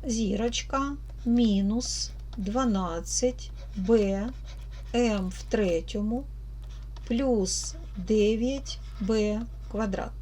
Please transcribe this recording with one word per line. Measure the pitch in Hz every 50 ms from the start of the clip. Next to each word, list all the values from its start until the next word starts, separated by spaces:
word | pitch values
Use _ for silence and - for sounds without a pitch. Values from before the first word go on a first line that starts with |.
| -
Зірочка | 269 220 226 226 190 202 202 226 240 233 - - - - 269 277 285 285 285 - - - - -
мінус | 233 233 240 240 220 202 196 196 196 214 240 254 - - - - - - - - - -
дванадцять | - 190 196 208 254 262 240 202 190 185 170 165 170 165 - - - 247 254 247 - - - - - - - -
Б | 214 185 196 233 220 202 196 196 196 208 247 262 - - - - - - - - - - - -
М | 233 247 226 214 202 190 185
в | 185 -
третьому | - - - 220 208 185 170 160 - - - 208 208 214 233 254 285 - - - - - - - - - - - - - - - - -
плюс | 233 233 277 262 240 214 185 185 - - - - - - - - -
дев'ять | 196 180 - 220 214 202 208 226 220 233 254 277 277 - - - - - - - -
Б | 202 190 220 220 208 208 208 220 233 226 - - - -
квадрат. | - 202 220 208 185 - - - - -